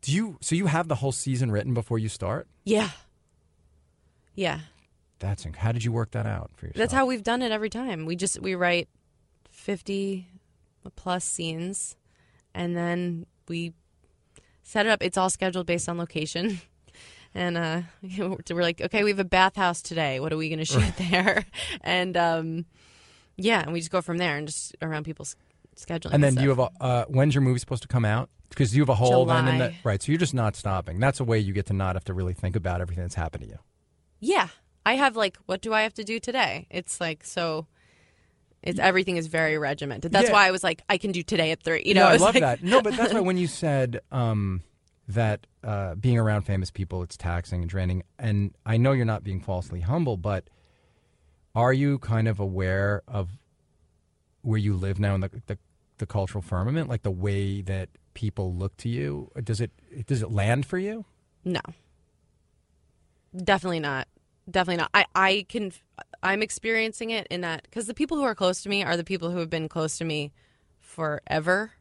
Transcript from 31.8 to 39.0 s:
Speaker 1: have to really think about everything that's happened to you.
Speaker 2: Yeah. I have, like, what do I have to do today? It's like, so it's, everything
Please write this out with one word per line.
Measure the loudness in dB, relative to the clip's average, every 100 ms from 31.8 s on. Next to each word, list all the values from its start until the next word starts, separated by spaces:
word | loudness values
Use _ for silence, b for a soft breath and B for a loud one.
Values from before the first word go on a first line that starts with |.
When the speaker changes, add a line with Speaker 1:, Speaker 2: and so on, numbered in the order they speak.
| 0 -2
Speaker 1:
have |
to | -4
really | -4 -4
think | -2 -2
about | -2 -2 -2
everything | -4 -4
that's | -6 -4
happened | -6 -6
to | -14
you. | -16 _ _ _ _ _ _
Speaker 2:
Yeah. | 0 2 0 -4 _ _ 0
I |
have, | 4 2 2
like, | -2 -2 -8
what | -6
do | 0
I | 0
have | 0
to | -4
do | -6 -6
today? | -4 0 0 -2 -8
It's | -10 -8 -6
like, | -6 -6
so | -8 -4 -2 -4 -8 b b b b b b b _ _
it's, | -6 2
everything | 4 4